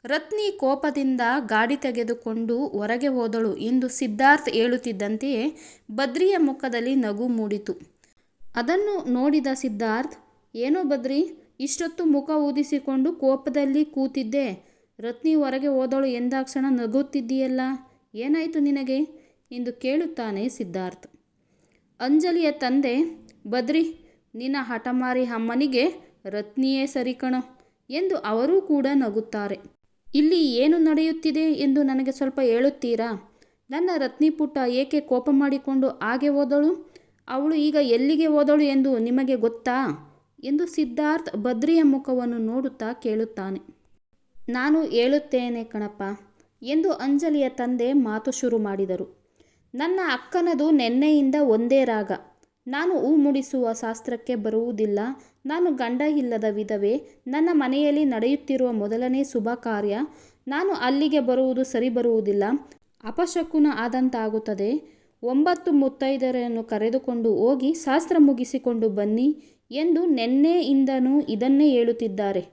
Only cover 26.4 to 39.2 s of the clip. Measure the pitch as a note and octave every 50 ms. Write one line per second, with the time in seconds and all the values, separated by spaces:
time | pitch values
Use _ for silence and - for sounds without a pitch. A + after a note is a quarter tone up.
26.4 | G#3 G#3 - C4+ C4 C4 C4+ C4+ C4+ C#4 - C4+ A#3+ B3+ B3 B3+ - B3+ B3+ B3+
27.4 | B3+ - - _ _ _ _ _ _ - B3+ D#4 F#4+ F#4 F#4+ - - G#3+ A3 A3+
28.4 | B3+ D4 F4+ G4 F#4+ F#4+ D4+ C#4+ B3+ C4+ C#4+ C#4 B3+ G#3+ G3+ A3 A3 - - G#3+
29.4 | G3+ G3+ G3 - - - _ _ _ _ _ _ _ - - C#4 D4 D#4 F#4 F4
30.4 | D#4+ C#4 A#3 A#3+ C4 D#4 E4+ E4+ D#4+ D#4+ D#4 D4+ D#4+ D#4+ D#4+ D#4+ D#4+ D#4 C4+ D#4
31.4 | D#4+ D#4+ D4 - C#4+ C#4 C4 D4 C#4+ C4+ C4+ C4 C4+ C4+ C4 - C#4 C4+ C4+ C#4+
32.4 | C4+ A#3+ A3+ A#3 B3+ C#4+ C#4 C4+ - A#3+ A#3 A3 A3+ A#3 G#3+ F#3+ - _ _ _
33.4 | _ _ _ _ _ _ C4 D#4 F4+ F#4 F4 D4+ C4+ B3+ - - D4+ D#4 D#4+ D#4
34.4 | D4+ C#4 D4+ C#4+ B3+ B3 B3 B3+ C#4 C4+ D#4 D4 D4 - B3+ B3 B3 D4+ C#4 C4+
35.4 | C#4+ C#4 C#4 C4+ - C#4 C4+ C4+ C4 B3+ - - - G#3+ B3 C4 C#4 D4 C#4+ C#4+
36.4 | C#4+ B3 C#4+ C#4+ D4 D#4+ F4+ - - - _ - _ _ _ _ _ - B3+ C4
37.4 | C#4+ D#4 D#4+ D4+ D4 D4+ D4 D4+ D4 B3 A#3 A#3 C4 C#4 D#4+ D4 E4 D#4+ D4+ D4
38.4 | D4 C#4+ D4 D4+ D4+ C#4+ C4+ C4+ C4 C#4 C4 A3+ A3+ A#3+ B3 C4